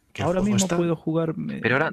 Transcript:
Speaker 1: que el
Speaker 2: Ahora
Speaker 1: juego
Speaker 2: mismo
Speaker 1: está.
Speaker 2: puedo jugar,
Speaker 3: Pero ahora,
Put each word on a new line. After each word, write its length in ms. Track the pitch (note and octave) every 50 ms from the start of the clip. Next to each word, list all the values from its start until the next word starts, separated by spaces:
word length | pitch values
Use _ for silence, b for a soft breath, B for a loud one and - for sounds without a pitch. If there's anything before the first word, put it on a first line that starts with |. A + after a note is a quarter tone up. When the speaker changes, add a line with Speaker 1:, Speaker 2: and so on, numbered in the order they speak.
| _ _ -
Speaker 1:
que 80 | - -
el 40 | D#3
Speaker 2:
Ahora 120 | F3+ F#3
Speaker 1:
juego 160 | F#3 G#3 G#3
Speaker 2:
mismo 0 |
Speaker 1:
está. 220 | G3 G3 F3+ F3 F3
Speaker 2:
puedo 180 | F3 E3+ E3
jugar, 400 | D#3+ - E3 D#3 E3 E3 D#3+ D#3 - - D3 - -
Speaker 3:
Pero 160 | - A2+ A#2+
ahora, 160 | C3+ D#3 D#3